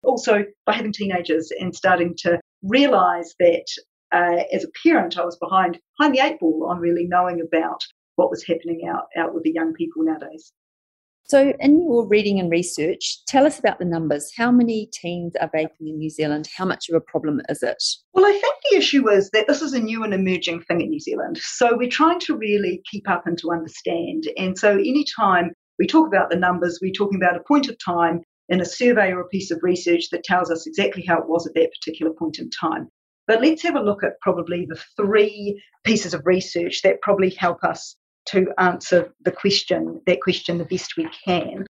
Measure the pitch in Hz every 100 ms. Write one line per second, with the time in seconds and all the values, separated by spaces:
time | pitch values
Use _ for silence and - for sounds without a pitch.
0 | 254 247 - 208 202 _ - 214 214 214
1 | 196 180 175 160 165 - 185 - 190 180
2 | 175 165 180 170 - _ 190 254 285 196
3 | 180 175 170 _ 175 165 - - _ _
4 | _ 175 175 175 - 160 165 - 330 302
5 | 170 175 175 - 180 190 180 170 _ -
6 | 294 262 294 320 165 156 175 175 170 170
7 | 175 180 180 175 165 165 165 - - _
8 | _ - - - - 165 170 165 165 165
9 | - - 165 165 156 160 160 160 165 156
10 | 160 156 - 156 _ _ _ _ _ _
11 | _ _ _ 277 277 - 277 302 339 240
12 | 208 208 208 196 175 170 180 - 156 -
13 | - - - 269 294 285 214 - 180 165
14 | 160 147 147 - 233 247 233 220 208 -
15 | 170 175 170 - 160 160 156 _ 156 156
16 | 156 151 151 151 156 - 185 - - 165
17 | - 160 160 143 - 147 120 - - -
18 | _ 370 403 403 494 571 571 381 - 277
19 | 220 202 196 220 214 285 302 254 220 226
20 | 220 190 185 180 170 170 - 170 - 151
21 | - 220 - 170 - - 240 233 247 -
22 | 320 349 - 247 214 202 185 180 - 202
23 | 202 180 170 170 165 170 160 - - 170
24 | - 160 160 - 190 185 214 196 - 277
25 | 294 - 202 180 175 - _ - 202 320
26 | 320 196 - 175 180 180 175 165 190 185
27 | 202 196 180 175 - 294 - - - 175
28 | 170 170 - _ - 180 175 - 247 233
29 | 190 185 175 196 185 165 185 180 - 170
30 | - 175 - 180 165 165 160 175 202 185
31 | 175 165 151 165 165 160 160 - - -
32 | 160 - 160 151 - - 160 - - _
33 | _ _ - 226 277 320 349 285 208 202
34 | 180 - 196 170 170 175 175 - - -
35 | 202 214 208 208 202 202 _ _ 208 220
36 | 175 165 151 185 - 175 175 - 190 -
37 | - 202 185 - 180 165 175 170 - -
38 | _ _ - 196 185 - 185 175 - 180
39 | 170 _ 160 180 202 196 - 170 165 165
40 | - 180 - 180 - 175 160 185 - -
41 | 160 - - 175 156 185 196